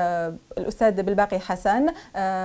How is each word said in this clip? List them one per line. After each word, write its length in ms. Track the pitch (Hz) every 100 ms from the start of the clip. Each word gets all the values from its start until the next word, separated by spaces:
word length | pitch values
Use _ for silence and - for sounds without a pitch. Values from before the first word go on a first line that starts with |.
| 175 170 165 165 _ -
الأستاذ 440 | 185 - 220 190
بالباقي 360 | 190 202 202 190
حسن، 480 | - 180 202 226 302 330 - 190 190 185